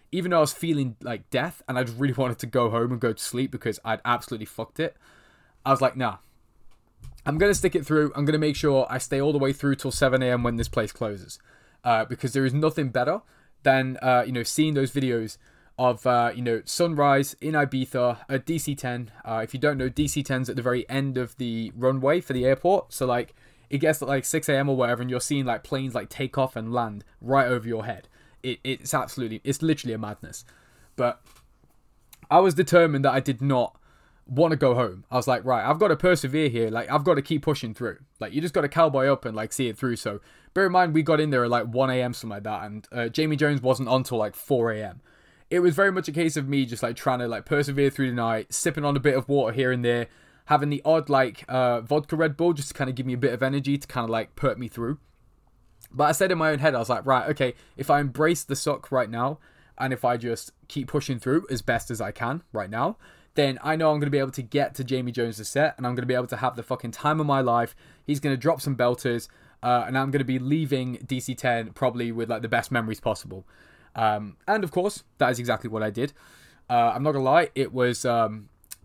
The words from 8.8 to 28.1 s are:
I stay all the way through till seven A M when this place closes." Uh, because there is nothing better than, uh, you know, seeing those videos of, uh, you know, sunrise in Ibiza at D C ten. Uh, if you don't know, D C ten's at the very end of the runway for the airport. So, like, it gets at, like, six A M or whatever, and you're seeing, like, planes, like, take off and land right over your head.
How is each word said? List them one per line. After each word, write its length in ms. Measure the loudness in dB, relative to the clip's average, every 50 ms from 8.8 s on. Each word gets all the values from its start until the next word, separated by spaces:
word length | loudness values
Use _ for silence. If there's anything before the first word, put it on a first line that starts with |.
| 4 2
I 80 | -2
stay 240 | -4 -4 -2 0 2
all 100 | 2 2
the 60 | 2
way 160 | 2 2 0 0
through 220 | 0 0 0 0
till 160 | 0 -2 -4
seven 300 | 0 2 4 4 4 4
A 100 | 4 2
M 120 | 2 2 0
when 140 | 0 0
this 120 | -2 -2 -2
place 220 | -2 -2 -2 -2
closes." 480 | -4 -6 -6 -6 -6 -8 -12 -16 -18 -20 _ _ -20 _ _ _ _ _ 0
Uh, 180 | 2 2 2 2
because 300 | -2 -4 -6 -6 -2 0
there 120 | 0 2
is 80 | 2 2
nothing 360 | 2 0 0 0 -2 -2 -2
better 320 | -2 0 0 0 -2 -4 -6 _ _ _ _ _ _ _ 2
than, 340 | 4 4 4 2 -2 -4 -2
uh, 220 | 2 4 4 4 4
you 80 | 2 -2
know, 100 | -4 -4
seeing 300 | -2 0 0 2 2 2
those 180 | 0 0 0
videos 460 | 0 -2 0 0 0 -2 -2 -6 -10 -14 _ _ _ _ _ _ _ 0
of, 280 | 2 2 2 2 2
uh, 240 | 2 4 4 2 2 0
you 80 | -2
know, 200 | -2 -2 -2 -2 -2
sunrise 680 | -4 -2 0 0 0 2 2 4 4 4 4 2 0 -4 -8
in 140 | -6 -2 0
Ibiza 640 | 2 2 2 0 -2 -4 -2 0 0 2 0 0 -2 -4 -4
at 160 | -4 -4 -2
D 120 | -2 -4
C 180 | -2 -2 -4 -6
ten. 360 | -4 -6 -6 -6 -6 -8 -12 -16 -14 -10
Uh, 160 | -6 -4 -4 -4
if 100 | -6 -4
you 60 | -2
don't 180 | 0 0 0
know, 120 | 0 -2 -2
D 180 | -2 -2 -2
C 160 | -2 -2 -4 -2
ten's 260 | -2 -2 -2 -2 -4
at 60 | -4
the 60 | -2
very 280 | 0 0 0 0 -2 -4
end 280 | -4 -2 -2 -2 -2
of 180 | -2 -4 -4 -6
the 360 | -6 -6 -4 -4 -4 -6 -8 -6
runway 460 | -2 0 0 0 2 2 2 2 0
for 120 | 0 -2 -2
the 120 | 0 2
airport. 480 | 2 2 2 2 2 2 2 0 -4 -6
So, 120 | -4 -2
like, 300 | 0 0 -2 -2 -6 _ _ _ _ _ _ _ -6
it 100 | -4 0
gets 220 | 2 2 2 0
at, 60 | 0
like, 180 | -2 -2 -2 0
six 220 | -2 -2 -2 0
A 80 | 0 0
M 140 | 2 2 2
or 60 | 2
whatever, 260 | 2 2 2 0 -2
and 100 | -2 -4
you're 80 | -4 -4
seeing, 260 | -2 -2 -2 0 0
like, 180 | -2 -2 -4 -4
planes, 300 | -6 -6 -4 -4 -4 -6
like, 160 | -6 -8 -8
take 280 | -6 -6 -6 -4 0
off 180 | 0 -2 0 -2
and 180 | -6 -6 -4 -2
land 300 | -2 -2 -2 -6 -10 -16 -18 _ _
right 240 | -2 2 4 4 4
over 220 | 4 2 0 -2
your 180 | -2 -4 -4 -4
head. 220 | -6 -10 -10 -14 -20